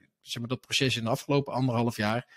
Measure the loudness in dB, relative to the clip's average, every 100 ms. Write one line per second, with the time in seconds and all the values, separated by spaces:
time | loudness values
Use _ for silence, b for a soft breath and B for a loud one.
0 | _ _ -12 -10 -6 -8 -4 0 2 2
1 | 0 -2 2 0 2 0 2 2 0 0
2 | 0 0 -4